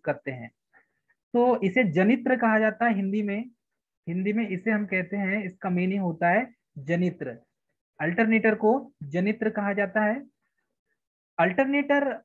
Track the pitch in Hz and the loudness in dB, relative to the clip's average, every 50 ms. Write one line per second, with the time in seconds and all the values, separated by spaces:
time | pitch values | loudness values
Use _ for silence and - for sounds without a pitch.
0 | - 156 143 - - 139 127 120 113 113 - _ _ _ _ _ _ _ _ _ | -4 -6 -6 -6 -6 -10 -10 -10 -12 -16 -18 _ _ _ _ _ _ _ _ _
1 | _ _ _ _ _ _ - 240 240 254 240 - 196 185 185 254 247 180 143 180 | _ _ _ _ _ _ 0 2 2 2 2 2 0 0 2 2 2 2 2 2
2 | 190 214 262 - - 262 254 233 240 226 220 214 220 220 214 - 233 233 214 196 | 4 4 4 2 2 0 0 2 2 2 4 4 2 2 0 0 0 0 0 0
3 | 196 196 196 214 208 202 196 214 247 254 - _ _ _ _ _ _ _ _ _ | -2 -2 -2 -2 -2 -2 -4 -6 -6 -10 -14 _ _ _ _ _ _ _ _ _
4 | _ 170 170 185 190 208 208 226 226 196 185 180 - 226 214 208 208 190 196 185 | _ -6 -4 -2 -2 0 0 -2 -2 -2 -4 -4 -2 -2 -2 -2 -2 -2 -2 -4
5 | 175 180 202 202 196 185 196 214 196 180 185 - - 185 180 175 180 185 196 202 | -4 -4 -4 -4 -2 -2 -2 -2 -4 -6 -8 -8 -4 -2 0 0 0 0 0 -2
6 | 185 170 160 160 170 170 185 220 262 - - _ _ _ - 151 131 151 170 175 | -2 -2 -2 0 2 2 2 2 0 -2 -8 _ _ _ -18 -10 -4 -2 0 0
7 | 180 175 - - 143 127 110 110 _ _ _ _ _ _ _ _ _ _ _ - | 0 0 -2 -4 -8 -10 -12 -12 _ _ _ _ _ _ _ _ _ _ _ -6
8 | 151 165 175 233 226 220 226 220 - 220 214 214 214 214 240 285 - - _ - | -4 -2 0 0 2 2 2 4 4 2 2 4 4 2 2 2 0 -6 _ -16
9 | 151 139 147 180 185 208 220 - 220 220 220 208 202 202 196 208 202 185 190 214 | -10 -6 -2 -2 0 0 0 -2 -2 -2 -2 -2 -2 -2 0 -2 -2 -2 0 0
10 | 214 208 233 285 - - _ _ _ _ _ _ _ _ _ _ _ _ _ _ | 0 0 0 -2 -6 -14 _ _ _ _ _ _ _ _ _ _ _ _ _ _
11 | _ _ _ _ _ _ _ - 165 185 180 - 269 269 277 285 285 285 285 277 | _ _ _ _ _ _ _ 0 0 2 2 2 0 2 0 0 2 2 2 2
12 | 277 262 233 - - | 2 0 -4 -6 -10